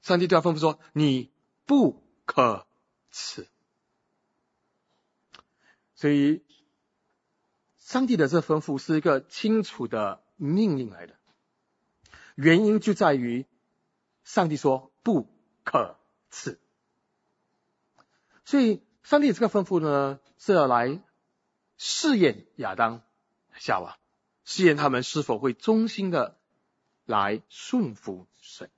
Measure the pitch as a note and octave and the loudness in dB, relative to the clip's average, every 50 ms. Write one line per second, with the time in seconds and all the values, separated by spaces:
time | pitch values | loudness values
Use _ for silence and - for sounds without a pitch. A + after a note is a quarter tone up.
0 | _ - F#3 F3 F3+ F3+ F3+ E3 D#3+ F3 E3 D3+ D#3 D#3+ D3+ _ - - _ D3+ | _ 2 2 2 2 4 2 2 2 2 -2 0 0 -2 -2 _ -16 -8 _ 0
1 | D3+ D3 C3 B2+ A#2+ - _ _ _ _ _ _ _ - C#4+ C#4 A#3 C#3+ - - | 2 2 2 0 -4 -8 _ _ _ _ _ _ _ 2 4 4 4 2 0 -4
2 | _ _ _ _ _ - - - C3 A#2 G#2+ F#2 - _ _ _ _ _ _ _ | _ _ _ _ _ -4 2 2 2 2 2 -2 -10 _ _ _ _ _ _ _
3 | _ _ - - - - - - - _ _ _ _ _ _ _ _ _ _ _ | _ _ -16 -14 -14 -14 -14 -16 -18 _ _ _ _ _ _ _ _ _ _ _
4 | _ _ _ _ _ _ _ _ _ _ _ _ _ _ _ _ _ _ _ _ | _ _ _ _ _ _ _ _ _ _ _ _ _ _ _ _ _ _ _ _
5 | _ _ _ _ _ _ _ - _ _ _ _ _ _ _ _ _ _ _ _ | _ _ _ _ _ _ _ -20 _ _ _ _ _ _ _ _ _ _ _ _
6 | - D3 D3 C#3+ C#3+ C#3+ D#3 F3+ _ _ _ _ _ _ _ _ _ _ _ _ | -2 0 2 2 2 2 0 -2 _ _ _ _ _ _ _ _ _ _ _ _
7 | _ _ _ _ _ _ _ _ _ _ _ _ _ _ _ _ _ - - B3+ | _ _ _ _ _ _ _ _ _ _ _ _ _ _ _ _ _ -6 -2 -2
8 | C4+ A#3 B3 F3 D3+ C3 D3+ E3+ D3+ - D#3+ D#3 D3+ - D3 C3+ - - D#3+ D#3 | 0 0 2 0 0 2 0 -2 0 0 -2 -2 -2 -6 -8 -8 -4 -2 -2 0
9 | D3+ F3 C#3+ C3+ - _ - - - G#3+ A3 A3 G3+ - - - B2+ A2 A#2+ A2 | 2 0 0 0 -2 _ -14 -6 -2 0 0 0 -2 -4 -8 -10 -8 -6 -4 -4
10 | G#2+ G2 F#2 - _ _ _ _ E3+ C#3 D#3+ G3 A3+ G#3 D#3 C3+ B2+ G#2+ F#2 E2+ | -4 -4 -6 -10 _ _ _ _ -4 -2 0 0 0 0 0 -2 -6 -10 -14 -18
11 | F2 E2+ - _ _ _ _ _ _ _ _ _ _ _ _ _ _ _ _ _ | -20 -20 -20 _ _ _ _ _ _ _ _ _ _ _ _ _ _ _ _ _
12 | _ _ - - - - _ - C3+ D#3 E3 F3+ A3 G#3 G#3+ G#3+ - A3 G3 - | _ _ -20 -20 -20 -20 _ 0 4 4 4 6 4 2 0 0 0 -2 0 2
13 | G3+ E3 C#3+ C3+ B2 A#2+ A#2 B2 C3+ _ _ _ _ _ _ _ _ _ _ _ | 2 2 2 2 -2 -4 -4 -6 -8 _ _ _ _ _ _ _ _ _ _ _
14 | _ _ _ _ _ - - A3 F#3 D#3+ D3+ C#3 - C#3+ C3 C3 C3 _ _ _ | _ _ _ _ _ -4 -2 -2 0 0 -2 0 0 0 0 0 -4 _ _ _
15 | _ - G#3 D3 A2+ - _ _ _ _ _ _ _ - - D3 G#2+ F2 - _ | _ -2 -2 -2 -2 -6 _ _ _ _ _ _ _ -2 -2 -2 -2 -2 -8 _
16 | _ _ _ _ _ _ - - - C#3+ - _ _ _ _ _ _ _ _ _ | _ _ _ _ _ _ -20 -14 -14 -14 -14 _ _ _ _ _ _ _ _ _
17 | _ _ _ _ _ _ _ _ _ _ _ _ _ _ _ _ _ _ _ _ | _ _ _ _ _ _ _ _ _ _ _ _ _ _ _ _ _ _ _ _
18 | _ _ _ _ _ _ _ _ _ - - C#4+ B3+ A3+ G#3 - _ _ _ _ | _ _ _ _ _ _ _ _ _ 0 2 2 4 2 0 -2 _ _ _ _
19 | _ - D4 D4 D4 C#4 F#3+ - A#3+ G3 - G#3 F#3 - F#3+ F3 D#3 D#3 C#3+ C#3 | _ 0 2 2 4 2 2 0 -2 0 0 -2 -2 0 -2 0 0 0 0 0
20 | C#3 C#3 C#3 - _ _ _ _ - - G3 F3 D3 C3 B2 A#2+ A#2+ B2+ C#3+ F#3 | 0 -2 -6 -10 _ _ _ _ -2 2 4 4 4 4 4 2 2 0 -4 -8
21 | _ _ _ _ _ _ _ _ _ _ _ _ _ _ _ _ - - - - | _ _ _ _ _ _ _ _ _ _ _ _ _ _ _ _ -10 -8 -6 -2
22 | - D#4 C#4 G#3+ F3 C#3 G#2 G2+ - _ _ - B2+ G2+ F#2+ - A#2 A2+ A2+ A#2 | 0 2 4 4 4 2 2 -2 -14 _ _ -10 -10 -8 -2 -2 -2 -2 -2 -8
23 | _ _ _ _ _ _ _ _ _ _ _ - - - A2+ F#2 F2 - - _ | _ _ _ _ _ _ _ _ _ _ _ -14 -4 -4 -4 -4 -4 -10 -16 _
24 | _ _ _ _ _ _ _ _ _ - - - F#3 E3+ D3+ D3 D3+ C#3+ C3 B2 | _ _ _ _ _ _ _ _ _ -12 -4 4 4 4 4 4 0 0 0 0
25 | B2+ - - D#3 C#3 - A#2+ G#2 B2+ C3+ A#2+ _ - - A3 A3 A3+ A3+ - - | -4 -4 -6 -6 -4 -4 -4 -2 -2 -4 -4 _ 0 0 2 2 0 -2 -4 -6
26 | G3 F#3+ E3+ D3 A#2+ - - _ _ _ _ _ _ _ _ _ _ _ _ _ | -6 -4 -2 -2 -4 -4 -8 _ _ _ _ _ _ _ _ _ _ _ _ _
27 | _ - A#2 G#2 G2 G2+ G#2+ A2+ _ _ - - - - - B3+ G#3 C3+ G#2+ - | _ -4 -2 -2 0 0 -4 -6 _ _ -20 -20 -10 -4 -2 -2 -2 -4 -6 -12
28 | _ - F#2+ F2+ F2+ _ _ _ _ - - - F2+ - _ | _ -14 -14 -14 -16 _ _ _ _ -20 -20 -20 -20 -20 _